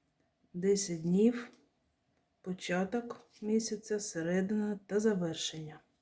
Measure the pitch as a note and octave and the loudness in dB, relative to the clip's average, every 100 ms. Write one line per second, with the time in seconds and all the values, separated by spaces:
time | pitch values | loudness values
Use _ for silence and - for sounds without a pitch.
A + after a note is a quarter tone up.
0 | _ _ _ _ _ F3+ F#3+ G3+ F#3 E3+ | _ _ _ _ _ -2 2 2 0 -2
1 | E3 F#3 A3+ A#3+ - - _ _ _ _ | 2 6 6 4 -6 -18 _ _ _ _
2 | _ _ _ _ F#3+ F#3 - F3+ F#3+ A#3+ | _ _ _ _ -10 -8 -2 -2 0 -2
3 | A#3+ - - - G#3+ A3 A3+ G#3 - G#3 | -4 -12 -16 -10 0 2 2 -6 -4 -4
4 | G3+ E3 E3 F#3 F#3+ G#3+ G#3 G3+ - G3+ | -2 -4 0 0 2 0 0 -4 -2 2
5 | A3 G3 E3+ D#3+ - D#3+ D3+ D3+ _ _ | 2 2 0 -2 -6 -8 -12 -14 _ _